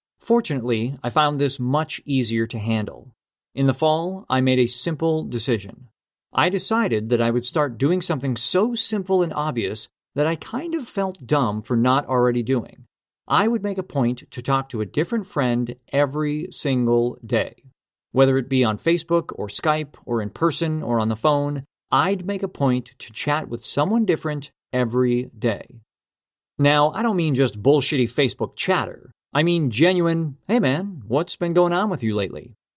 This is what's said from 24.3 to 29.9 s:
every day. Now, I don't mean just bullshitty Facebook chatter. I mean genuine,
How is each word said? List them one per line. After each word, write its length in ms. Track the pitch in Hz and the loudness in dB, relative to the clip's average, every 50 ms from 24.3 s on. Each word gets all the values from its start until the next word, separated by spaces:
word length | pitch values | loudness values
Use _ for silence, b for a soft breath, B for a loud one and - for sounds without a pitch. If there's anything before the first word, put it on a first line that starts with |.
| 147 147 135 - _ _ _ - - | -4 -6 -8 -12 _ _ _ -4 0
every 560 | 127 123 113 113 127 127 123 120 123 127 - - | 0 0 2 2 2 2 4 2 0 -2 -4 -8
day. 440 | 107 110 117 101 - - - - 113 _ _ _ _ _ _ _ _ _ _ _ _ _ _ _ | -2 -2 -2 -2 -2 -8 -16 -20 -20 _ _ _ _ _ _ _ _ _ _ _ _ _ _ _
Now, 340 | - 143 143 151 147 147 156 | 2 4 4 6 4 4 2
I 120 | 151 190 233 | 2 0 -2
don't 120 | 233 202 | 0 0
mean 200 | 180 165 156 135 | 0 0 0 2
just 260 | 123 139 120 - 104 | 2 2 0 0 0
bullshitty 500 | 98 139 151 143 127 - 151 127 127 117 | 2 4 4 4 2 0 0 0 0 0
Facebook 440 | - - 139 120 - - 110 - - | 2 0 0 0 0 -4 -6 -6 -6
chatter. 560 | - - 190 185 151 107 - - - - - - _ _ _ | -6 -2 0 0 -2 -2 -6 -8 -14 -20 -20 -20 _ _ _
I 120 | - 143 160 | 0 0 2
mean 260 | 175 175 170 156 127 | 2 2 2 0 0
genuine, 680 | 107 104 160 180 | 2 4 4 4